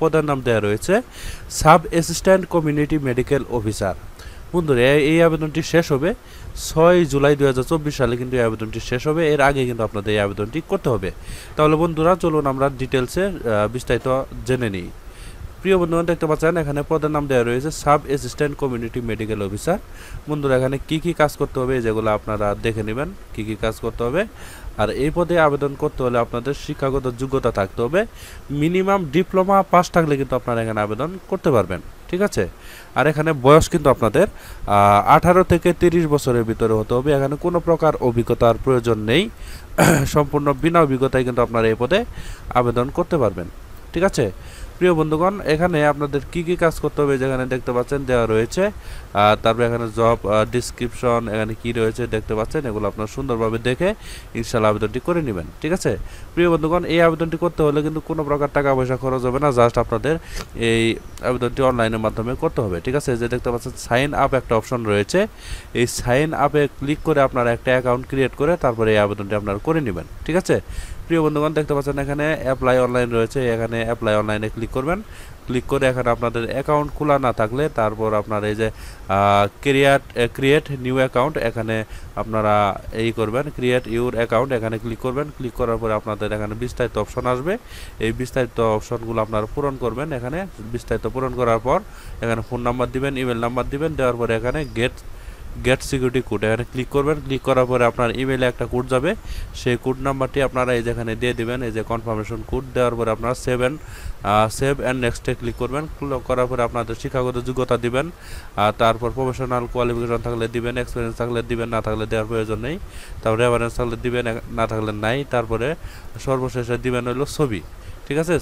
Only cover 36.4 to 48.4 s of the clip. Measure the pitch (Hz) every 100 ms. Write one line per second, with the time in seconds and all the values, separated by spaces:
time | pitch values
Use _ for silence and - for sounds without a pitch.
36.4 | 110 110 113 110 107 123 143 139 135 147
37.4 | 170 170 170 160 160 - 123 120 113 117
38.4 | 120 113 135 127 117 110 107 139 220 -
39.4 | - - - - 147 151 135 151 143 147
40.4 | 143 135 156 170 151 131 131 131 127 120
41.4 | 117 117 113 110 123 190 240 - - -
42.4 | - 123 120 120 127 - 170 170 110 90
43.4 | 85 - - - - 165 190 160 107 -
44.4 | - - - - 180 165 156 156 185 202
45.4 | - 156 180 160 147 143 143 139 - 175
46.4 | 165 175 170 - 151 - 143 139 131 131
47.4 | 127 127 131 123 123 143 131 123 110 110